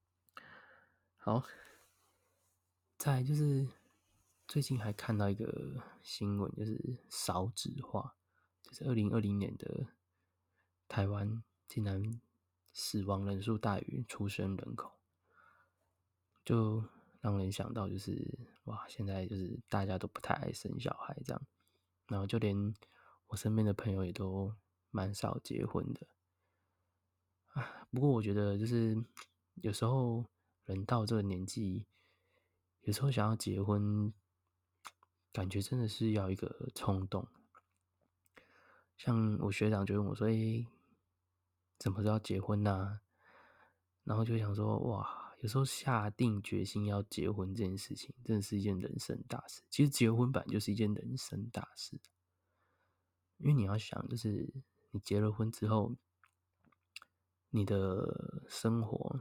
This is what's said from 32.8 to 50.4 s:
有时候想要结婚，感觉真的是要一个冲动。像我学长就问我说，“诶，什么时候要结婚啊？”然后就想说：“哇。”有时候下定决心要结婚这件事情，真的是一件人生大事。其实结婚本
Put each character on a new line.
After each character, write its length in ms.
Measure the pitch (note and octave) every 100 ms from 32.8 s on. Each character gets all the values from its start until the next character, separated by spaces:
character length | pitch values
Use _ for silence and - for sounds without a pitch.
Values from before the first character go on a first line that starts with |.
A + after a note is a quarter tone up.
有 100 | -
时 100 | G#2
候 80 | C#3
想 180 | A#2+ G#2+
要 60 |
结 260 | A2 - G2
婚， 540 | G2 G#2 G#2 G#2 G#2 - _ _ _ _ _ _ - - _ _ _
感 180 | - F#2+
觉 100 | G2
真 200 | G2 B2
的 80 | A2+
是 240 | - A2+
要 180 | G#2+ F#2+
一 60 | F#2+
个 320 | - - - -
冲 280 | - F#2+ F#2+
动。 180 | G2 - _ _ - _ _ _ _ _ _ _ - - _ - - _ -
像 400 | - A2+ A2 G#2
我 100 | G#2
学 180 | G2 G#2+
长 160 | G#2
就 160 | G2 G2+
问 60 | G2+
我 40 |
说 140 | G2+ G#2+
，“诶， 380 | A2 A2 A2+ A#2 - _ _ _ _ _ _ _ _ _ -
什 100 | A2
么 100 | G2
时 40 | G#2
候 60 |
要 60 | G#2+
结 200 | - G2
婚 240 | G2 G#2
啊？” 360 | G#2 F#2+ G2 G#2 _ _ _ - - - - _ _ _
然 120 | - G#2+
后 80 |
就 140 | A2+ A2+
想 160 | G#2
说： 240 | G2+ G#2+ G#2+ B2+
“哇。” 440 | G2+ G2+ - - -
有 80 | A2
时 100 | C3+
候 60 |
下 440 | C3 - - A#2 G#2
定 300 | - B2 G#2
决 220 | - G2+
心 200 | G2 G#2
要 180 | G#2 G2+
结 280 | G2+ - G2
婚 220 | G2+ F#2+
这 120 | G2
件 120 | F#2+ G2
事 180 | -
情， 200 | C#3+ - -
真 120 | A#2+ G#2+
的 60 |
是 140 | G2+ G#2
一 40 |
件 180 | G#2 F#2
人 180 | - -
生 220 | - - -
大 160 | A#2+ -
事。 140 | - -
其 140 | -
实 80 | C#3+
结 220 | - A2+
婚 180 | A2+ B2
本 140 | C3